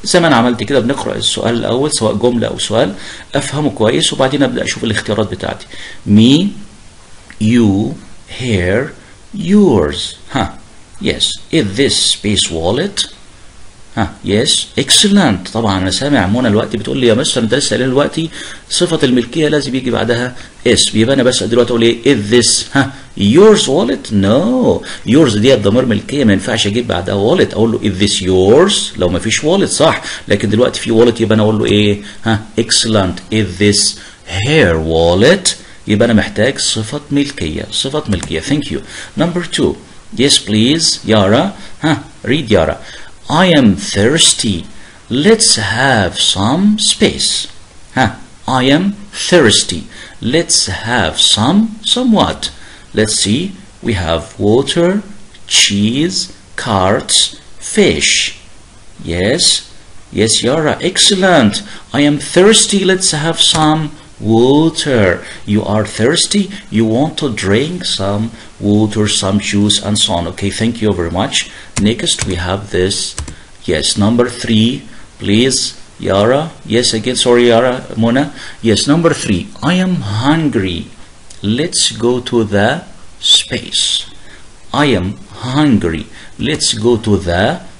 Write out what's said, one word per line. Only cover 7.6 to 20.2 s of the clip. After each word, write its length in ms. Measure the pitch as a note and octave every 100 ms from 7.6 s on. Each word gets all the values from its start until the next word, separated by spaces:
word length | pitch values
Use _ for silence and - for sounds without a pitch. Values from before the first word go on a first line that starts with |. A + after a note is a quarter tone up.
| A2 F#2+ B2 D#3+ - - - -
her, 480 | B2 G2+ F2+ G#2+ D3 - - - - G3+
yours. 760 | D#3+ G#3 G3 A2 D2+ D2 - - -
ها. 260 | C3 G#2+ - - - - -
Yes. 200 | G3+ C#2 - - -
Is 120 | E3 G#2+ G2
this 160 | C3+ - - -
space 360 | G#2 F#2+ -
wallet? 560 | E2 E2+ A#2+ G3 - - - - - - - - - - -
ها. 160 | F#2 - -
Yes. 240 | G#2 C#3 - - -
Excellent. 680 | C3+ - G3+ G3+ E3 F#2 -
طبعا 240 | A2 A2 F#2+
أنا 120 | F#2
سامع 360 | F#2 C#3 C#3 F#2
منى 200 | A#2 B2+
الوقت 280 | G#2 - A2
بتقول 220 | G#2 C#3
لي: 100 | B2
"يا 60 |
مستر 280 | A2 - -
أنت 120 | A2+
لسه 220 | C3 - A#2
قايل 140 | C3
دلوقتي 400 | B2+ C#3+ - D#3+ - - - -
صفة 300 | - F3+ E3
الملكية 440 | C#3 B2 A2+ E3 D3+
لازم 280 | D3+ C#3 C3
يجي 160 | B2+
بعدها 440 | A2 A2 A#2